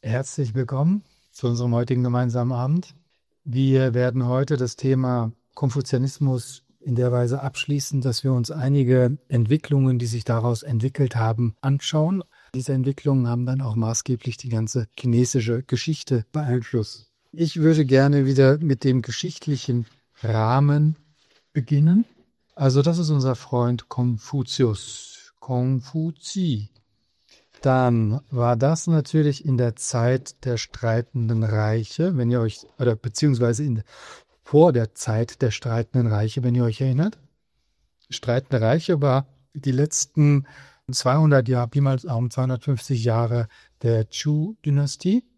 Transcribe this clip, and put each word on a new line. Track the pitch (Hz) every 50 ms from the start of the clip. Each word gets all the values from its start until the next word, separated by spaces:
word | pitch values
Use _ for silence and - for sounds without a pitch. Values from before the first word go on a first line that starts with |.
| - 113
Herzlich | 113 123 135 - - - 143 117 107
willkommen | 127 131 120 135 131 143 165 190 208 - _ _ _ _ _ _
zu | - - 123
unserem | 120 120 120 123 117
heutigen | 117 120 120 127 123 127
gemeinsamen | 123 120 123 123 123 113 123 120 123 131
Abend. | 120 123 135 151 175 180 - - _ _ _ _ _ _ _ _ _ _
Wir | 147 120 127 135 135 131 131 131 131 117
werden | 123 123 127 120 131 127
heute | 120 123 131 143 135 151
das | 123 127 120 -
Thema | - - 135 131 131 131 127 123 123 117 113 113 _ _ _ _
Konfuzianismus | - - 135 120 143 131 - - 127 127 135 - - 147 139 131 123 117 - - - _ _ _ _
in | _ 156 123
der | 117 123 123 123
Weise | 123 123 120 123 139 131
abschließen, | 135 - - - - 143 143 135 - - 139
dass | 123 135 117 - -
wir | 135 131
uns | 123 120 -
einige | 147 156 131 135 139 143 135 120 127 127 123 123 139 151 _ _
Entwicklungen, | - 117 117 104 135 156 _ - 147 139 135 131 127 120
die | 120
sich | 117 110 120 110
daraus | - 120 117 117 120 120 113 -
entwickelt | - 123 113 110 135 135 - 143 127 -
haben, | 120 113 110 113 110 120 117 110 _
anschauen. | - 139 139 139 - - - 156 156 165 196 196 - _ _ _ _ _ -
Diese | 131 127 - 139
Entwicklungen | 131 131 135 139 - - 147 139 135 123 120
haben | 120 120 123
dann | 123 127 131
auch | 135 123 107
maßgeblich | 113 113 110 113 - - - 127 117 - 123 113 -
die | - 127
ganze | 117 113 110 110 - 127 113 - _ -
chinesische | - 127 117 120 123 120 - 135 113 113 117 117 131
Geschichte | - - 117 - - 160 - - - 139 117 110 _ _
beeinflusst. | 151 151 135 120 123 117 - - 120 107 - - - - _ _ _ _ _
Ich | - 160 165 156 - 170
würde | 156 160 160 156 151
gerne | 131 135 131 135 143 143 143 135
wieder | 131 139 131 135 131 139
mit | 151 165 156 135 117 -
dem | 135 127 127 117
geschichtlichen | - 117 - - 180 156 - - - 147 127 - - 120 120 117 - _ _ _ _ _ _ -
Rahmen | 113 110 110 110 110 120 131 143 143 143 147 151 156 156 - _ _ _ _ _ _ _ _ _ _ _
beginnen. | - 120 - 147 143 147 160 175 208 233 _ _ _ _ _ _ _ _ _ _
Also | - 147 135 127 139
das | 139 165 170
ist | 170 175 156
unser | 156 143 127 131 127
Freund | 117 - - - 123 120 120 123 117 - _
Konfuzius, | - - 123 123 120 107 - - - 143 123 - - - 135 117 107 98 - - - - - - - - - - _ _
Konfuzi. | - - 127 123 123 127 131 131 120 - - 160 160 165 160 _ - - - 196 185 165 135 107 104 101 _ _ _ _ _ _ _ _ _ _ _ _ - _ _ _ _ -
Dann | - 139 131 131 127 127 120 117 113 104 107 139 - _
war | - 123 120 120 123
das | 117 127 139 165 160 -
natürlich | - 165 156 143 - - 156 151 147 139 - -
in | 156 131
der | 117 123 120 113
Zeit | - - - - 123 117 120 127 131 131 - - _ -
der | 131 123 110
streitenden | - - - - - 113 113 117 120 _ _ 127 117 113 117 113 110
Reiche, | 107 107 107 107 107 110 113 110 - - - 160 185 185
wenn | 139 123 117
ihr | 120 123
euch, | 113 110 101 - - - _ _
oder | 135 120 110
beziehungsweise | 107 - 117 - - - 151 135 113 123 117 120 113 151
in, | 147 123 110 104 _ - - - - - - _ _ _ _ _
vor | - - 147 160 175 139
der | 123 113 107 _
Zeit | - - - 110 110 117 117 - _ -
der | 120
streitenden | 104 - - 120 113 117 113 - _ 127 120
Reiche, | 117 107 104 107 110 - - 120
wenn | 123 120
ihr | 123 123
euch | 120 107 -
erinnert. | 135 135 127 127 165 208 - _ _ _ _ _ _ _ _ _ _ _ _ _ _ _ _ _ _ _
Streitende | - - - 123 120 127 131 _ - 120
Reiche | 110 110 127 165 160 - 180 151 143
war | 143 127 135 135 _ _ _ _ _ _
die | 151 131 139 127
letzten | 127 147 151 - - - - _ - 151 143 147 139 139 - - - - - _ _ _ -
zweihundert | 131 - - 123 131 151 156 156 143 135 123 110
Jahre, | 127 123 123
Pi | 117 - 143
mal | 143 139 135
Daumen | 127 - 180 131 113 123 120
zweihundertfünfzig | - - 127 131 127 117 - - 139 113 - - 135 120 110
Jahre | 120 110 113 117 113 117 120 117 110 _ - - _ _ _ -
der | 117 117 110 110 -
Chu-Dynastie. | - - - 151 147 151 156 190 220 _ _ 151 143 139 143 139 - - - 180 196 247 - _ _